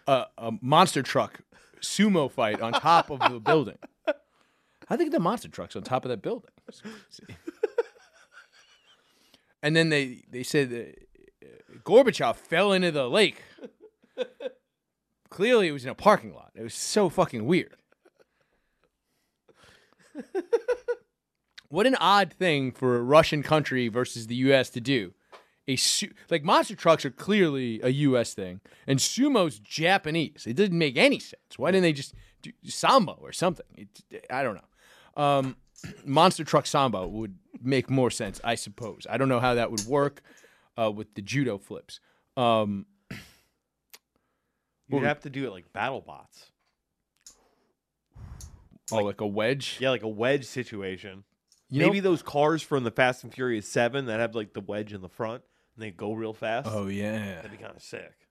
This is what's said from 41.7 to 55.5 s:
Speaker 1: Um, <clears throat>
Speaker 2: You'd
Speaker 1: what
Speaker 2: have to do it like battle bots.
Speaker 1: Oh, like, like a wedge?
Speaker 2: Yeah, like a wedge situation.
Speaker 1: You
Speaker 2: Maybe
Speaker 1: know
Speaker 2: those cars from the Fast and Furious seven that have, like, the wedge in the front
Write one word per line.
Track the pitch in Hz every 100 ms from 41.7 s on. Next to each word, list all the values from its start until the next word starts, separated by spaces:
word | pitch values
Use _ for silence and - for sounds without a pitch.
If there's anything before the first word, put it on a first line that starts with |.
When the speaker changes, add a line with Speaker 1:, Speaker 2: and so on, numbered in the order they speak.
| 90 - - _ _ _ -
Speaker 1:
Um, | 120 110 107 101 98 _
<clears throat> | -
Speaker 2:
You'd | - - _ _ _ _ _ _ - _ _ _ _ _ _ _ _ -
Speaker 1:
what | 139
Speaker 2:
have | 143 147
to | 151
do | 131 131
it |
like | 95 87
battle | 98 117 127
bots. | 87 71 - _ - _ _ _ _ _ _ _ - - _ _ _ _ _ _ _ - - - - - _ _ -
Speaker 1:
Oh, | 110
like, | 101
like | 101
a | 107
wedge? | 101 113 139 123 -
Speaker 2:
Yeah, | 131
like | 123
a | 110
wedge | 107 120 143
situation. | 120 - 120 110 98 92 104 95 - _ _ _ _
Speaker 1:
You | 135
Speaker 2:
Maybe | 175 202
Speaker 1:
know | 190
Speaker 2:
those | 170
cars | - 147 151 160
from | - 143
the | 120
Fast | - 127 127
and | 120
Furious | 117 127 110 98
seven | - 120 135
that | 131 110
have, | 117
like, | 113 107
the | -
wedge | 98 104 107
in | 104
the | 92
front | - 113 123 -